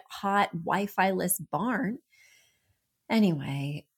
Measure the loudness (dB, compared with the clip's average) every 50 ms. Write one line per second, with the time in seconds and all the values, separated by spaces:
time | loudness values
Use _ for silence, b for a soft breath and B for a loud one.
0 | -2 -8 -10 -6 -2 2 2 2 2 2 -2 -4 -2 0 0 0 0 -2 0 0
1 | 2 2 2 0 0 -2 -2 -4 -4 -6 -4 -4 -2 -2 -2 -2 -2 -4 -6 -8
2 | _ b b b b b b b b b b b b b b b _ _ _ _
3 | _ 0 2 4 4 4 4 2 -2 -4 -4 -4 -4 -4 -6 -8 -10 _ _